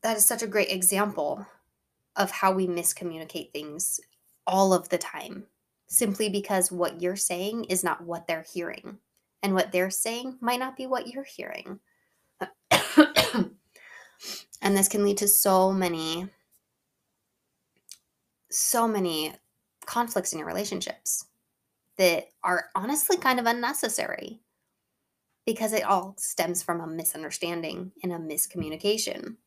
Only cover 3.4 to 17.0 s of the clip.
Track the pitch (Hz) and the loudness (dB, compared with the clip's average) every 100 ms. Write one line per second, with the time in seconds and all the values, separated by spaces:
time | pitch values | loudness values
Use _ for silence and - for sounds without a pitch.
3.4 | - 147 151 151 - - - _ _ _ | -8 -10 -10 -6 -4 -4 -8 _ _ _
4.4 | - 190 196 180 180 175 - 156 - 190 | 2 6 8 6 4 -4 -4 -12 -12 -14
5.4 | - _ _ _ _ - 226 196 214 196 | -16 _ _ _ _ 2 2 0 0 -2
6.4 | 202 196 180 180 175 170 180 190 - 180 | 0 0 0 0 -2 0 -4 -2 -2 -2
7.4 | 196 226 - 185 180 - 170 170 170 160 | -4 -6 -2 -2 0 -2 -6 -8 -4 -6
8.4 | 160 180 170 - - 202 _ _ _ _ | -6 -8 -8 -10 -14 -18 _ _ _ _
9.4 | 202 190 - 180 185 - 226 233 254 254 | 0 2 2 0 0 -2 -4 -4 -8 -6
10.4 | 233 247 262 262 262 254 233 247 277 - | -2 -2 -4 -6 -4 -4 -4 -12 -12 -12
11.4 | - - - 196 _ _ _ _ _ _ | -12 -10 -12 -14 _ _ _ _ _ _
12.4 | - _ _ - - - 294 - - 240 | -14 _ _ 2 4 6 6 6 2 2
13.4 | - - _ _ - - - _ - - | -2 -4 _ _ -20 -20 -20 _ -14 -14
14.4 | - - 196 196 196 208 202 202 202 - | -14 -4 2 4 4 2 2 2 4 4
15.4 | 208 190 190 190 180 165 160 165 190 _ | 6 6 6 4 0 0 -2 -4 -6 _
16.4 | _ _ _ _ _ _ | _ _ _ _ _ _